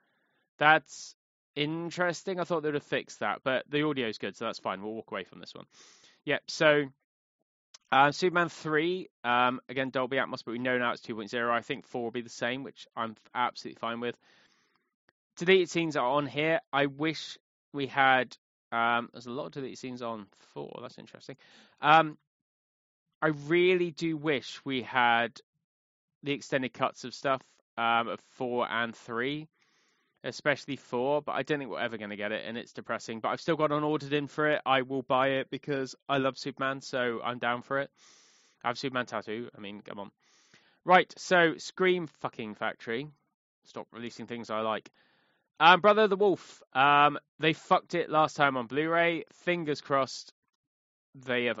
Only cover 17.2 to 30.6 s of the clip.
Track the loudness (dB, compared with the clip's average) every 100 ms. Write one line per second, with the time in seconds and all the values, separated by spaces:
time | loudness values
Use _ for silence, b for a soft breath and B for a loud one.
17.2 | -12 -16 _ _ _ -8 -4 4 6 6
18.2 | 2 -8 _ _ _ 0 2 0 -2 -12
19.2 | -10 -10 -8 -10 -10 -10 -12 -10 -10 -10
20.2 | -14 _ _ -14 -14 -14 -16 -16 -20 -20
21.2 | -18 -20 b b b b 6 6 6 -4
22.2 | _ _ _ _ _ _ _ _ _ _
23.2 | -2 -2 0 2 4 2 0 -2 -4 -2
24.2 | -2 -2 -4 -10 -6 -4 0 4 4 4
25.2 | 2 -6 -20 _ _ _ _ _ _ _
26.2 | -6 -6 -2 -2 -2 -2 -4 -4 -14 -6
27.2 | -2 -2 -4 _ _ -2 2 2 0 -6
28.2 | _ -8 -4 -2 -2 -2 -4 -8 -10 -6
29.2 | -4 -6 -12 _ _ _ _ _ _ _
30.2 | -12 -4 -2 -2